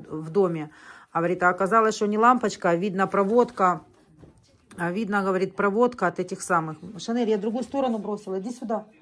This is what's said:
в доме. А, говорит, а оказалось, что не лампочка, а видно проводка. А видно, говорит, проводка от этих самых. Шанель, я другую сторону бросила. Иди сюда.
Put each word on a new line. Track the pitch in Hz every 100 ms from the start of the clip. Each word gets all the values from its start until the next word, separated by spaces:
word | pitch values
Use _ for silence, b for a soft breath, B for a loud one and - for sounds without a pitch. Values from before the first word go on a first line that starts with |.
| -
в | 156 160
доме. | 202 185 160 151 B B B B
А, | 165
говорит, | 175 180
а | 180
оказалось, | 180 190 226 220
что | 214 208
не | 214
лампочка, | 233 247 202 - 180
а | 170
видно | 202 185 190
проводка. | 196 196 240 240 - 185 165 - _ _ - - _ _ _ _ -
А | 175
видно, | 190 202 208
говорит, | 190 185 185 -
проводка | 202 208 247 240 175
от | 175
этих | 180 190
самых. | - 175 160 156 175 175
Шанель, | 226 240 220
я | 214
другую | 214 240
сторону | - 277 254 226
бросила. | 208 208 196 190
Иди | 214
сюда. | 240 233 214 - b